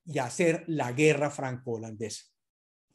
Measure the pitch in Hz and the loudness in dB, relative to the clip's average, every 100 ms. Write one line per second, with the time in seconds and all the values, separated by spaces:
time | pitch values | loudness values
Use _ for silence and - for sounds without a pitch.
0 | - 143 123 - 175 160 165 156 123 123 | -6 -4 -2 2 2 2 -2 -2 -2 4
1 | 151 143 147 - 135 123 127 113 113 107 | 6 6 2 -2 -4 -4 -6 -6 -6 -8
2 | 107 - - _ _ _ _ _ _ | -8 -8 -16 _ _ _ _ _ _